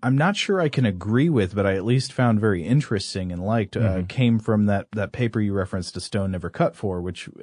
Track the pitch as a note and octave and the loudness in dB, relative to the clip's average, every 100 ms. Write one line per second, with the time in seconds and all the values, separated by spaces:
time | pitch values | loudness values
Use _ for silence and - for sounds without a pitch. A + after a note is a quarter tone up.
0 | B2+ C3+ E3+ G3+ - F#3+ D#3 C#3+ A#2 F2+ | 0 2 2 0 0 0 2 2 0 0
1 | G2 A#2+ E3 C3+ F2+ G2 G2 F#2+ G#2 B2+ | 0 2 4 2 2 2 2 2 2 0
2 | - - B2 G#2+ G#2+ F#2 E2 C#3+ - G2+ | 0 2 2 4 2 0 2 0 2 -4
3 | - G2 F2+ F2 G2 A2+ G2 A2 A2 F#2 | -4 -6 -6 -4 -2 0 0 0 0 0
4 | F2+ - B2 A2+ A2+ G#2+ G#2 G2+ - G#2 | -2 0 2 2 2 2 2 0 -2 -6
5 | F#2+ A#2+ A#2+ A2 G#2 G2 F#2 F#2+ F2 F#2 | -4 -2 -2 0 0 -2 -2 -4 -6 -10
6 | - G#2 G2 F2+ E2+ - E3+ - G#2 F2+ | -6 -2 -2 -4 -6 -2 -2 -2 -6 -4
7 | F2+ - - - | -6 -8 -14 -14